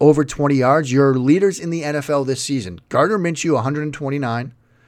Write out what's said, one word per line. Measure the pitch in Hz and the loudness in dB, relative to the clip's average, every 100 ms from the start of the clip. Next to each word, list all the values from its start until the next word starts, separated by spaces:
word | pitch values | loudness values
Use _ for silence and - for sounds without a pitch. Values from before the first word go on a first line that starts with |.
over | 143 147 139 | 4 4 2
twenty | - 143 139 | -2 0 2
yards, | 127 151 131 | 2 2 2
your | 131 139 131 | 2 4 4
leaders | 127 175 196 185 | 4 4 2 -2
in | 170 | -6
the | 165 147 | -6 -4
N | 147 | -4
F | 139 | -2
L | 143 131 | -2 -2
this | 127 | -4
season: | - 139 92 87 - | -4 -4 -6 -12 -4
Gardner | 131 165 214 | 0 2 2
Minshew, | 170 160 165 131 | -2 -2 -2 0
a | |
hundred | 127 147 | -2 -4
and | 151 | -6
twenty-nine, | 139 139 143 127 117 127 - _ _ | -8 -6 -6 -4 -6 -8 -14 _ _